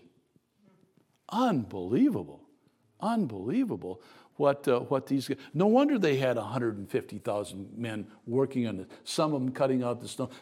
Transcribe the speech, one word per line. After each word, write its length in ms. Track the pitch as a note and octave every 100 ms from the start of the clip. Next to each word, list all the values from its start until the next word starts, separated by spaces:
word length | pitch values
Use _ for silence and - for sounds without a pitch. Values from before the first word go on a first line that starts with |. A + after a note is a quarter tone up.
| - _ _ _ _ _ _ _ _ _ _ _ -
Unbelievable. 1120 | A3 B3+ D3+ F#2+ G2 F2+ B2 C#4+ C#3+ D2+ - - _ _ _ _ _
Unbelievable 1000 | G3 A#3 D3+ G2+ G#2 A3+ A#3+ G2+ F2+ F#2 - - -
what, 320 | - C#3+ C#3+ C#3
uh, 140 | B2
what 260 | A#2+ C3+ -
these 220 | C#3 B2+
guys, 100 | C3 -
no 140 | D3 G3+
wonder 320 | B3 D4 C4
they 160 | E3+ C3+
had 200 | C3 A2+
a 60 |
hundred 360 | G#2 B2 A#2 G2+
and 120 | G2
fifty 280 | A#2+ - G#2
thousand 600 | A2+ G#2 G2+ F#2+ G2 A2
men 300 | A#2 G#2+ G2+ - -
working 400 | B2 C3+ B2+ A#2
on 100 | F#2+
this. 120 | F2+ -
Some 280 | - - D#3
of 80 | C#3
them 120 | C3
cutting 320 | B2+ C3+ C3
out 160 | A#2+ A#2
the 80 | B2
stone, 220 | - B2+ -